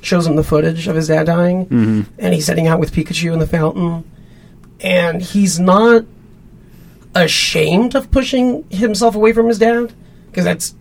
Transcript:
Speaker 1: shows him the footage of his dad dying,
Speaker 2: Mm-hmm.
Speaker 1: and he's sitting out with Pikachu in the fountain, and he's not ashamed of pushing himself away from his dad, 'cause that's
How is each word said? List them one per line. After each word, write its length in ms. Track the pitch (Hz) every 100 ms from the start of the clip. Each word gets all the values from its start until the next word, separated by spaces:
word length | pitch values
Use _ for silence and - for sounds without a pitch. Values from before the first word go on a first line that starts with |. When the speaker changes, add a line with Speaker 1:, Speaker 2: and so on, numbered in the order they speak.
Speaker 1:
shows 260 | - 180 165
him 100 | 151
the 80 |
footage 420 | 151 151 160 165 165
of 60 | 160
his 120 | 160
dad 180 | 156 160
dying, 400 | 170 175 180 185
Speaker 2:
Mm-hmm. 340 | 123 110 107 104 -
Speaker 1:
and 120 | 190
he's 120 | 175 147
sitting 200 | - 165
out 100 | 180
with 120 | 151
Pikachu 380 | - 156 170 170
in 80 | 165
the 60 | 156
fountain, 580 | 170 156 175 175 165 160 - - - - - - -
and 400 | 185 180 170 170
he's 380 | 180 202 196 160
not 440 | 180 190 226 233 226 - - - - - - - - - -
ashamed 800 | - 170 - - 170 156 175 240 269
of 140 | 262
pushing 540 | 277 262 262 247 262 320
himself 440 | 185 226 214 233 214
away 160 | 220
from 160 | 226 226
his 100 | 226
dad, 340 | 226 233 233 - - - -
'cause 120 | -
that's 300 | 175 170 - -